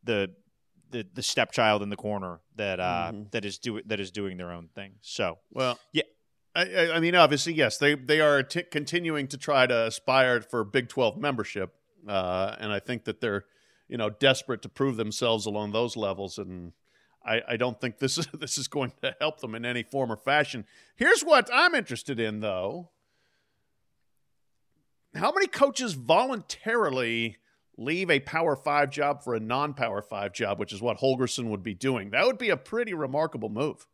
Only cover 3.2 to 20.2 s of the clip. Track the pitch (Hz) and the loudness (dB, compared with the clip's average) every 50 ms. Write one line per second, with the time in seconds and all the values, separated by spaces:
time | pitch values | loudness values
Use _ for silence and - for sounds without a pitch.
3.2 | 107 104 - 117 104 104 95 - - 123 110 107 - 104 113 98 101 92 _ 110 | -12 -6 -6 -6 -6 -6 -10 -8 -8 -8 -8 -8 -6 -6 -4 -4 -4 -6 _ -6
4.2 | 101 98 92 90 90 87 87 85 85 82 _ - 98 98 95 107 _ - - - | -6 -6 -6 -8 -10 -10 -10 -12 -14 -16 _ -16 -16 -16 -18 _ _ -14 -6 -4
5.2 | 110 90 85 _ _ _ - - 131 127 120 - _ _ _ 151 - _ _ _ | -2 -2 -4 _ _ _ -6 -2 -2 -2 -2 -4 _ _ _ -4 -4 _ _ _
6.2 | _ _ _ _ _ _ _ 165 180 190 185 190 165 170 160 165 165 170 175 180 | _ _ _ _ _ _ _ -2 -2 0 2 2 2 2 2 2 2 4 8 8
7.2 | 165 147 147 139 139 170 165 156 147 113 - - 143 143 147 143 131 123 151 156 | 8 8 8 4 0 -2 2 2 2 2 2 4 2 2 2 2 2 2 4 6
8.2 | 156 151 147 139 131 - - 170 170 - - 151 147 139 - 175 175 165 156 147 | 6 6 6 4 2 0 -4 -6 -6 -4 -6 -6 -6 -2 -4 -2 -2 -2 -2 -2
9.2 | 139 135 143 135 - - 147 139 127 123 123 117 113 113 110 - _ - 131 135 | -4 -6 -8 -10 -4 0 4 6 6 6 6 2 2 0 -2 -4 _ 2 6 6
10.2 | 131 127 123 120 113 - - 120 110 98 101 131 123 123 - - 127 110 101 170 | 6 6 4 2 0 -2 -2 -2 -2 2 0 0 0 0 0 2 2 2 2 0
11.2 | 120 147 135 117 104 - - 104 95 90 _ _ _ _ _ _ - 104 104 95 | -4 -2 -2 -2 -4 -6 -4 -6 -6 -8 _ _ _ _ _ _ -10 -4 -2 -2
12.2 | 92 90 90 92 95 98 110 - - 107 104 98 - - 127 113 _ - 107 _ | 0 0 0 0 0 -2 -4 -6 -6 -4 -4 -6 -4 -6 -8 -6 _ -8 -8 _
13.2 | - 117 101 101 - _ _ _ _ _ _ _ _ _ - 120 113 104 107 - | -2 -2 -2 -2 -4 _ _ _ _ _ _ _ _ _ -6 -4 -4 -4 -2 4
14.2 | - 135 131 - - - 123 107 - 101 _ - 139 139 127 107 113 104 107 - | 4 4 4 4 2 -6 -6 -6 -6 -14 _ -2 -2 -2 0 -2 -4 -4 -4 -2
15.2 | 127 120 113 110 101 107 101 104 107 104 104 110 120 120 104 120 107 98 95 95 | 0 0 0 0 0 -4 -4 -4 -6 -2 -2 0 -2 -2 -2 -4 -4 -4 -4 -4
16.2 | 98 95 - - 101 90 92 90 87 85 - _ _ _ _ _ _ _ _ _ | -6 -10 -8 -10 -12 -12 -12 -14 -14 -16 -18 _ _ _ _ _ _ _ _ _
17.2 | _ - 110 117 113 - 120 110 123 127 117 - - 123 107 _ 135 135 - 165 | _ -2 -2 -2 -2 -2 -2 -2 0 -2 -2 -4 -6 -8 -6 _ -2 -2 -2 -2
18.2 | 165 - - - 143 127 - - 131 - - 147 135 120 - _ - 135 131 _ | -4 -6 -8 -12 -8 -6 -6 -6 -6 -6 -4 -4 -6 -6 -6 _ -8 -8 -4 _
19.2 | 147 156 151 _ - 120 110 113 117 120 123 120 113 _ - 139 135 117 113 107 | -4 -4 -4 _ -10 -10 -10 -6 -6 -4 -4 -4 -6 _ -4 -4 -2 -2 -4 -6